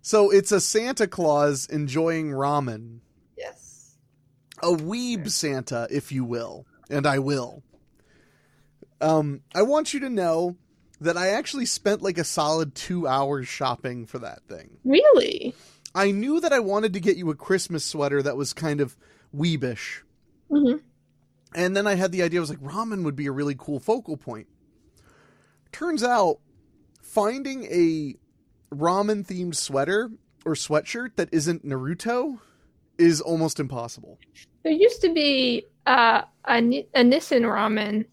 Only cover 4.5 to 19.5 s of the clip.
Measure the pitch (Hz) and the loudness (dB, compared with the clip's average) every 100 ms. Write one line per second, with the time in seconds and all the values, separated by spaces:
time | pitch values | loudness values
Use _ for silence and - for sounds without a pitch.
4.5 | - 170 170 156 233 247 226 170 - 156 | -4 0 0 -2 -6 -4 -6 -4 -4 -2
5.5 | 135 - 120 117 143 - 135 120 120 117 | -4 -4 -6 -4 -6 -4 -6 -4 -6 -8
6.5 | - - _ _ 143 143 139 135 139 123 | -14 -20 _ _ -2 0 0 0 -2 -4
7.5 | - _ _ _ _ _ _ _ _ _ | -14 _ _ _ _ _ _ _ _ _
8.5 | _ _ _ - _ 156 156 151 139 _ | _ _ _ -20 _ 2 2 0 -6 _
9.5 | 175 220 302 311 285 262 220 175 160 175 | 0 2 2 0 -6 -4 -2 0 0 -2
10.5 | 180 _ _ _ _ 156 170 185 214 - | -6 _ _ _ _ -2 0 0 0 -4
11.5 | - 240 - 202 208 190 170 156 - 151 | -6 -4 -2 -2 -2 -2 -4 -4 -2 0
12.5 | 160 156 - - 180 151 135 139 143 123 | 0 -2 -8 -6 -4 0 0 0 -2 -6
13.5 | - 131 120 131 123 110 131 113 - _ | -4 -4 -4 -6 -10 -12 -12 -12 -16 _
14.5 | 85 - - 254 294 605 403 - - - | -18 -18 -8 4 6 8 6 4 -4 -8
15.5 | - - _ - 185 202 202 247 320 339 | -12 -20 _ -8 0 0 0 -2 0 2
16.5 | 277 202 202 220 190 185 180 175 143 - | 0 0 0 0 0 0 0 -2 -6 -2
17.5 | 190 - 165 - 156 143 143 139 131 139 | -2 -2 -6 -6 -2 0 0 0 -4 -6
18.5 | - 160 147 135 - _ _ _ 143 170 | -4 -4 -2 -2 -4 _ _ _ -4 -2